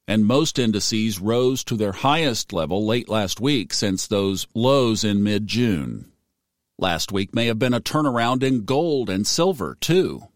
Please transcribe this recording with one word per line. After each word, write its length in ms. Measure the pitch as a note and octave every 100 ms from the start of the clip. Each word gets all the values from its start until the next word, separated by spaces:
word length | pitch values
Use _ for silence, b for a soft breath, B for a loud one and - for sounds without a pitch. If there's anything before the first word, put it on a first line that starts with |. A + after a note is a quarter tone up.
| -
And 180 | A2 G#2+
most 340 | C3+ D#3+ -
indices 600 | A#2 G2+ - A2 A2 F#2+
rose 440 | G2+ A#2+ B2+ C3
to 120 | - A2+
their 180 | G#2
highest 580 | F#2 C3+ D#3+ D3+ A2 -
level 340 | F2+ D#2 F#2+ G#2+
late 240 | A#2+ -
last 300 | G#2+ F#2+ -
week 340 | B2+ C#3 F2
since 320 | - G#2+ F#2 -
those 400 | G2+ G2 F#2+ -
lows 500 | A2 B2 C#3 A#2+ G#2
in 200 | G#2 G2+
mid-June. 880 | G#2 G#2 G#2 G#2+ A#2+ F2 B1 G#1+ - _ _ _ _ _ _ -
Last 340 | F#2 E2 -
week 220 | G2 G2
may 120 | A#2 A#2
have 120 | A2
been 160 | B2+
a 80 | A#2+
turnaround 640 | - D3+ D3+ A#2+ A#2 C3
in 220 | C3 B2+ G2+
gold 440 | C3+ E3+ C#3 G#2+
and 160 | F#2+ G#2+
silver, 520 | - F3+ D#3 D2+ B1
too. 480 | - F3+ D#3 C2 -